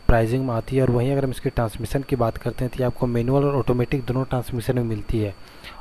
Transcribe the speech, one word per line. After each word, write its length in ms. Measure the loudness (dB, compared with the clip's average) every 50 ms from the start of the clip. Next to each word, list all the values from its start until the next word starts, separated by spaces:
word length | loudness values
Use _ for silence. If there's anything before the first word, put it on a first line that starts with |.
| 4
प्राइसिंग 400 | 4 6 6 6 4 2 0 0
में 80 | 0 -2
आती 220 | -2 -2 0 0
है। 60 | 2 2
और 80 | 4
वहीं 220 | 4 2 2 2 2
अगर 120 | 0 0
हम 60 | -2
इसके 200 | -2 -2 -4 -4
ट्रांसमिशन 520 | 0 0 -2 -2 -2 -6 -6 -4 -2 -4 -2
की 140 | 0 0
बात 200 | 2 2 2 0 -2
करते 260 | -4 -6 -4 -2 -4
हैं 80 | -4 -2
तो 60 | 0
ये 60 | -2
आपको 200 | -2 0 0 0
मैनुअल 380 | 0 2 2 2 2 4 4 4
और 100 | 2 2
ऑटोमेटिक 480 | 2 2 2 2 2 2 0 0 -2 -2
दोनों 200 | -2 -2 -2 -2
ट्रांसमिशन 520 | 0 -2 -2 -2 -2 -4 -4 -2 0 0
में 80 | 0 0
मिलती 340 | 0 -2 -4 -2 -2 0 0
है। 160 | 0 -2 -4 -8 -14 -20 -20 -18 -18 -18 -18 -16